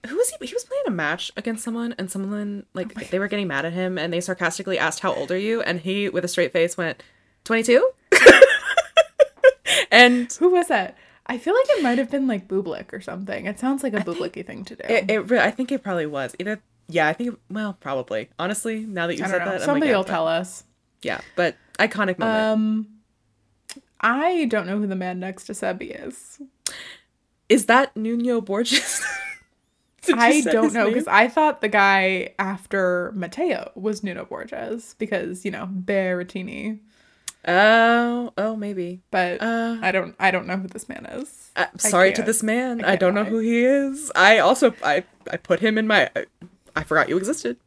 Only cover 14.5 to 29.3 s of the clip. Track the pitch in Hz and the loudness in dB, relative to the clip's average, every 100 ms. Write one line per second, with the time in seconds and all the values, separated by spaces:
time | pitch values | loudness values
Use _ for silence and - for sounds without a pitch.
14.5 | - 190 - - 233 196 214 190 240 214 | -14 -16 -14 -2 0 0 -2 0 2 2
15.5 | 233 254 269 202 175 151 143 127 - 190 | -2 -6 -6 -4 -4 -4 -6 -8 -8 -8
16.5 | 214 _ _ - 160 151 156 240 220 _ | -8 _ _ -4 0 0 0 -6 -8 _
17.5 | 208 208 185 139 135 123 110 110 - 175 | -8 -8 -8 -6 -6 -4 -6 -8 -8 -6
18.5 | 208 226 220 220 185 170 - 190 180 175 | -4 -6 -6 -6 -6 -4 -4 -2 -2 -2
19.5 | 185 - 285 302 208 190 170 160 165 185 | -2 0 2 2 2 0 -2 0 -2 -4
20.5 | - _ _ _ _ - 98 - - 170 | -12 _ _ _ _ -8 -8 -8 -2 -2
21.5 | - _ - 214 208 190 185 226 220 220 | -2 _ -2 -2 0 -2 0 0 0 0
22.5 | 220 214 220 214 - _ _ _ _ _ | 0 0 -2 -6 -18 _ _ _ _ _
23.5 | _ - 277 _ _ 220 254 330 359 269 | _ -20 -20 _ _ -2 0 0 0 0
24.5 | 220 175 202 208 190 185 180 185 185 - | -2 -2 -4 -4 -4 -6 -6 -10 -10 -14
25.5 | 202 190 185 - - - - - - 269 | -6 -6 -6 -10 -12 -14 -16 -20 -20 -20
26.5 | _ - - - - _ _ _ _ _ | _ -10 -10 -18 -20 _ _ _ _ _
27.5 | 226 208 240 277 220 220 233 240 233 202 | 2 6 4 4 -4 -4 -2 0 -2 -2
28.5 | 196 233 277 - - - 807 - | -4 0 0 -2 -6 -6 -8 -12